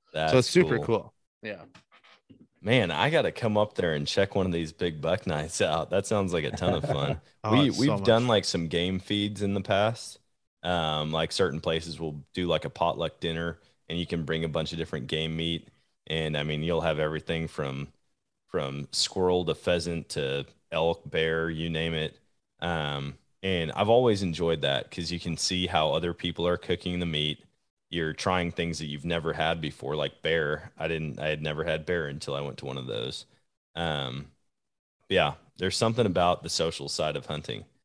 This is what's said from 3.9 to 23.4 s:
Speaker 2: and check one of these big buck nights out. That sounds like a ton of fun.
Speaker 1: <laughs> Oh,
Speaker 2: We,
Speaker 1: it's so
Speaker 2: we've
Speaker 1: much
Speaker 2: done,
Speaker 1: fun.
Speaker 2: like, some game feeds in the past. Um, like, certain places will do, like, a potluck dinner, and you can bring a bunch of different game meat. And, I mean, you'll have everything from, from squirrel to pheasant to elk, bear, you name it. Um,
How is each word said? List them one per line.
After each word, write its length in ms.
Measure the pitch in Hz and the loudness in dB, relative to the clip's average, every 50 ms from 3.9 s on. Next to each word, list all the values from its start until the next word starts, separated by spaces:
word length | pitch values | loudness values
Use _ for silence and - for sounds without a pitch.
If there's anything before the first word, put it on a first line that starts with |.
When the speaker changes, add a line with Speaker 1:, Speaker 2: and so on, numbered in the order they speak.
| 78 | 0
Speaker 2:
and 120 | 73 73 | 0 -2
check 300 | - - - 95 95 - | 0 2 2 2 2 2
one 100 | 101 92 | 2 0
of 60 | 95 | 2
these 220 | 87 85 82 78 80 | 0 0 -2 -4 -4
big 260 | - 92 87 80 78 | -4 -4 -4 -2 -2
buck 260 | 69 80 90 90 - | -2 0 0 0 0
nights 360 | 92 80 76 76 78 - - | -2 -2 -2 -2 -4 -2 0
out. 280 | 104 82 78 80 76 - | 0 2 2 0 0 0
That 160 | 90 98 98 | 0 0 0
sounds 280 | - 113 104 98 90 87 | 2 2 2 2 2 0
like 100 | 85 76 | 0 0
a 80 | 67 | -2
ton 220 | - - 90 78 80 | -2 -2 0 0 0
of 100 | 78 71 | 0 0
fun. 380 | 73 - 69 69 69 73 - - - | 0 0 0 0 0 -2 -4 -6 -14
Speaker 1:
<laughs> 120 | _ _ - | _ _ -2
Oh, 80 | 107 110 | 2 4
Speaker 2:
We, 80 | 131 | 4
Speaker 1:
it's 160 | 147 131 - - | 4 4 4 4
so 20 | |
Speaker 2:
we've 160 | 160 135 107 98 | 2 2 2 2
Speaker 1:
much 100 | 98 113 | 4 6
Speaker 2:
done, 200 | 110 113 123 123 | 6 6 6 6
Speaker 1:
fun. 0 | |
Speaker 2:
like, 160 | 113 101 95 | 4 4 4
some 240 | - - 90 85 80 | 2 0 -2 -2 0
game 320 | 82 85 87 92 95 92 | 0 0 0 0 0 -2
feeds 420 | 90 - 104 104 101 104 104 98 | -2 -2 -2 0 0 -2 -2 -2
in 120 | 104 98 98 | -2 0 0
the 80 | 101 | 0
past. 580 | 92 - 101 98 104 110 113 - - - - - _ _ _ _ _ _ _ _ | 0 2 2 4 4 2 0 -2 -8 -14 -16 -18 _ _ _ _ _ _ _ _
Um, 520 | - 87 90 87 80 78 78 76 76 76 78 | -4 -2 0 0 0 0 0 -2 -2 -2 0
like, 180 | 80 82 80 | 0 0 0
certain 300 | - - - - 69 80 | 2 2 2 2 0 0
places 400 | - 87 82 82 80 85 78 76 | -2 0 0 -2 -2 -6 -8 -6
will 200 | 82 80 76 73 69 - - | -6 -6 -6 -8 -12 -8 -6
do, 140 | 92 90 85 | -2 0 2
like, 180 | 82 78 - | 0 0 0
a 40 | 73 | -4
potluck 520 | - - 85 85 - - 82 80 - - | -4 0 0 0 2 0 -2 -4 -4 -4
dinner, 400 | - 85 80 82 85 85 82 - _ _ _ _ _ - | -4 -4 -2 -2 -4 -4 -6 -8 _ _ _ _ _ -8
and 100 | 80 87 | -6 -4
you 80 | 85 | -4
can 200 | - 87 85 80 | -2 -2 -2 -2
bring 180 | 73 82 80 82 | -2 -2 -2 -2
a 60 | 80 | -2
bunch 240 | 76 82 80 76 - | -2 -2 -4 -4 -4
of 40 | 82 | -6
different 300 | 80 - - 73 64 67 | -6 -4 -6 -6 -6 -4
game 300 | 80 78 80 80 80 80 | -2 -2 -2 -2 -2 -2
meat. 320 | 82 85 82 78 - - - _ _ _ _ _ _ - | -2 -2 -4 -4 -6 -12 -20 _ _ _ _ _ _ -6
And, 280 | 78 80 80 78 76 | -4 -2 -2 0 0
I 80 | 76 73 | -2 -2
mean, 200 | 76 76 76 78 | -2 -2 -2 -2
you'll 180 | 85 85 80 | 0 0 0
have 180 | 80 82 78 76 | 0 0 0 0
everything 480 | 78 78 78 78 - - 85 80 82 76 | 0 -2 -2 -4 -4 -4 -4 -4 -4 -4
from, 460 | - - 76 69 67 69 71 71 - _ _ _ _ _ _ _ _ _ _ _ | -6 -6 -6 -4 -6 -6 -8 -10 -14 _ _ _ _ _ _ _ _ _ _ _
from 420 | - 87 73 69 69 71 71 - | -4 -4 -4 -4 -4 -8 -8 -4
squirrel 540 | - - - - - 98 92 90 90 90 87 | -2 0 0 0 2 2 2 4 4 4 2
to 100 | 82 78 | 0 -2
pheasant 540 | - - 92 90 85 80 87 85 82 73 - | -2 0 2 2 2 2 -2 -4 -4 -6 -6
to 360 | - - 71 67 69 69 71 - - _ _ _ | -4 -4 -2 -2 -2 -4 -6 -8 -12 _ _ _
elk, 400 | - 80 82 82 85 - - 73 | -2 0 2 2 0 0 -4 -4
bear, 400 | 69 82 80 80 80 82 82 82 | -2 0 2 2 2 0 0 0
you 200 | 82 80 82 82 | -2 -2 -2 -2
name 240 | 80 80 82 82 82 | -2 0 0 0 0
it. 260 | 80 78 71 - _ _ _ _ _ _ _ _ _ | -2 -2 -4 -6 _ _ _ _ _ _ _ _ _
Um, 580 | - 87 85 80 76 71 71 71 69 69 65 - _ _ _ _ | -4 -2 -2 -2 -2 -2 -4 -4 -6 -6 -8 -12 _ _ _ _